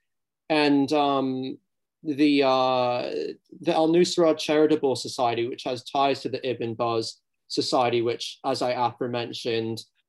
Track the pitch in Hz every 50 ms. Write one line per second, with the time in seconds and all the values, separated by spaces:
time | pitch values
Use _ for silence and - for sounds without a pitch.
0 | _ _ _ _ _ _ _ _ _ - 156 151 147 143 143 139 139 131 151 147
1 | 143 143 139 135 135 131 131 131 131 131 147 - _ _ _ _ _ _ _ _
2 | - 160 139 135 151 147 143 143 135 131 131 131 131 131 127 127 123 123 123 123
3 | 135 - - - - - - - _ _ - - 143 165 165 160 160 160 165 175
4 | 180 180 - 180 170 160 151 156 - - 151 151 156 151 156 147 143 135 123 123
5 | - 120 - - 123 117 113 117 117 123 135 - - 143 127 120 - - - 143
6 | 139 139 135 135 - 131 - - - 131 120 - 123 117 113 117 120 117 117 113
7 | 113 - - _ _ _ _ _ _ _ - 147 - - 160 135 123 117 117 120
8 | 113 120 117 - - - - - - 139 131 - 131 123 123 123 123 117 113 _
9 | 131 120 123 120 117 - - - - 127 113 113 113 113 113 113 - _ _ _
10 | _